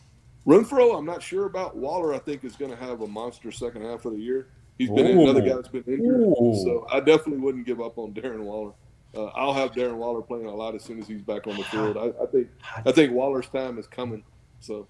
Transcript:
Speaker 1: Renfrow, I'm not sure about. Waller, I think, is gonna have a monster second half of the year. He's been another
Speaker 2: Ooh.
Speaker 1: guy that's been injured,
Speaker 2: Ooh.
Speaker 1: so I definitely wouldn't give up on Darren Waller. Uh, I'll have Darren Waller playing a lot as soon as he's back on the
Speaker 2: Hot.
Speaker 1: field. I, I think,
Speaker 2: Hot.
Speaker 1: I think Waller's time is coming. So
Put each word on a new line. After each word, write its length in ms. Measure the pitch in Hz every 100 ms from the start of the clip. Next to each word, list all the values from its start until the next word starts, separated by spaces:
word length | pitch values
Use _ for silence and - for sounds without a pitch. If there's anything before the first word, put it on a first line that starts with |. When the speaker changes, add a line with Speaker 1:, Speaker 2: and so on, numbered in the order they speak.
| _ _ _ - 135
Speaker 1:
Renfrow, 500 | 185 226 269 240 180
I'm 80 |
not 160 | 151 175
sure 260 | - 185 196
about. 300 | 185 185 110
Waller, 380 | 131 180 165
I 40 | 131
think, 260 | - 143
is 100 | 127
gonna 220 | - 139 120
have 240 | 127 117
a 60 | 107
monster 420 | 104 120 - 113
second 320 | - 120 117
half 220 | 113 117
of 80 | 120
the 80 | 107
year. 260 | 117 131 - - - -
He's 120 | 123
been 160 | 104 160
another 360 | 185 139 135
Speaker 2:
Ooh. 60 | 127
Speaker 1:
guy 60 | 131
that's 120 | -
been 140 | 127
injured, 360 | 120 139 240 254
Speaker 2:
Ooh. 400 | 214 139 120 107
Speaker 1:
so 240 | 92 117 -
I 80 | 135
definitely 380 | 139 156 156 139
wouldn't 280 | 135 127 120
give 140 | 117
up 180 | 117 117
on 140 | 107
Darren 280 | 101 123 110
Waller. 320 | 104 107 104 - _ _ _ 110
Uh, 80 | 104
I'll 200 | 120 139
have 180 | 135 131
Darren 220 | 117 123 117
Waller 260 | 117 117
playing 240 | 104 120 110
a 80 |
lot 220 | 104 113 107
as 60 |
soon 160 | - 113
as 80 | 104
he's 140 | 107
back 260 | 101 104 110
on 80 | 101
the 60 |
Speaker 2:
Hot. 80 | 95
Speaker 1:
field. 240 | 107 107 107
I, 260 | 117 -
I 40 | 123
think, 220 | 135 120 _
Speaker 2:
Hot. 260 | - 117 131
Speaker 1:
I 60 |
think 200 | 143 143
Waller's 360 | 123 135 131 -
time 280 | 131 131 117
is 80 | -
coming. 340 | - 123 107 - _ _ -
So 260 | - 107